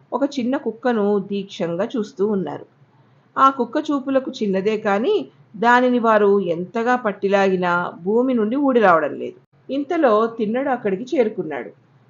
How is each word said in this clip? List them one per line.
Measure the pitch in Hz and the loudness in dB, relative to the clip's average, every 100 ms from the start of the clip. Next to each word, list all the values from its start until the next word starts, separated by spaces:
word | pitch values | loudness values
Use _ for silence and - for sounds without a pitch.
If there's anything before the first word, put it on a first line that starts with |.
| _ | _
ఒక | 240 285 269 | -4 -2 -2
చిన్న | 233 277 | -4 -4
కుక్కను | 233 220 254 226 202 208 | -4 -4 -2 0 2 0
దీక్షంగా | 196 202 190 - 170 170 233 247 | -2 -6 -8 -6 -6 -4 -4 -4
చూస్తూ | 208 - 208 | -6 -2 -2
ఉన్నారు. | 202 151 143 - _ _ _ _ _ _ - | 0 -4 -8 -14 _ _ _ _ _ _ 2
ఆ | 262 | 4
కుక్క | 269 240 302 302 | 4 -2 -2 -2
చూపులకు | 285 262 269 262 247 | -2 0 -2 -2 -4
చిన్నదే | 214 190 196 214 | -2 0 0 -2
కానీ | 208 196 277 415 - _ _ 214 | 0 0 0 -2 -4 _ _ -2
దానిని | 226 247 254 247 | 4 4 4 2
వారు | 226 214 208 202 | 4 4 4 4
ఎంతగా | 180 165 180 233 233 247 | 2 -4 -4 -4 -2 0
పట్టిలాగినా | 233 190 196 196 196 185 180 175 175 - | -2 -4 0 2 2 2 0 0 -2 -6
భూమి | 175 226 262 | -2 0 2
నుండి | 240 214 269 | 0 0 0
ఊడి | 277 247 | 2 4
రావడం | 196 165 143 | 6 4 2
లేదు. | 131 123 - _ _ - | -4 -10 -12 _ _ -8
ఇంతలో | 269 285 339 269 208 226 | -6 -4 0 2 4 0
తిన్నడు | 226 208 240 285 | -2 -4 -2 -2
అక్కడికి | 247 214 190 247 330 | -2 -2 -4 -2 0
చేరుకున్నాడు. | 220 202 156 135 110 - _ _ _ | 0 -2 -6 -8 -10 -16 _ _ _